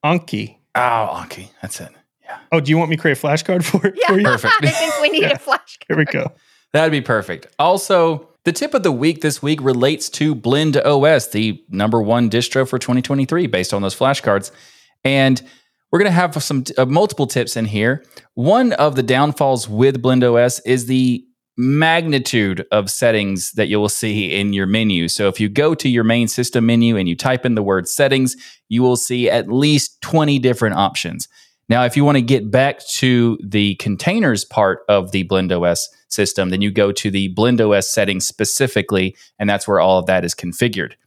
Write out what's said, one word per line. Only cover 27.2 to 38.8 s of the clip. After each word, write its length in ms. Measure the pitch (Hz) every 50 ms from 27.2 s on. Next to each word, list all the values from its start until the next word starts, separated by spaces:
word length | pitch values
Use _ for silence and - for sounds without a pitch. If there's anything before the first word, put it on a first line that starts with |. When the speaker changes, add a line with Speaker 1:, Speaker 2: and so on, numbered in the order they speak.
| - 135 131 123 - 127
Speaker 2:
in 80 | 120
the 80 | 110 104
word 240 | 98 98 95 90 -
settings, 480 | - - 143 135 135 135 131 127 127 - - - - _ _ _
you 140 | 110 117 127
will 120 | 127 -
see 320 | - - - 123 123 123 107
at 200 | 76 120 107 -
least 480 | 110 127 143 151 151 143 - - _ _
twenty 360 | - - - 160 156 147 143 139
different 360 | 123 127 123 120 - 110 98
options. 520 | 85 98 95 - - - 87 82 - - - _ _ _ _ _ _ _ _
Now, 140 | 113 120 123
if 140 | 123 - 143
you 80 | 143
wanna 160 | 147 147 139
get 280 | 123 117 135 127 104 107
back 280 | 98 127 135 139 135 - - -
to 460 | - - - 131 127 120 120 117 113 - -
the 320 | 98 98 104 104 101 98
containers 720 | - - 107 104 90 - - 185 226 214 156 117 98 -
part 360 | - - - 107 95 92 - - -
of 240 | 104 101 92 92
the 120 | 95 98 90
Blend 280 | 87 101 95 92 90
O 120 | 90 87 87
S 260 | 87 85 - - - _ _ _ _
system, 400 | - - 104 92 - - 98 90
then 120 | 92 95
you 100 | 101 101
go 200 | 95 104 104 101
to 180 | 101 - - 104
the 160 | 95 98 98 95
Blend 300 | 92 98 107 120 123 113
O 120 | 113 107
S 180 | 104 98 95 -
settings 360 | - - 104 95 98 95 - -
specifically, 880 | - - 110 - - - 135 127 - -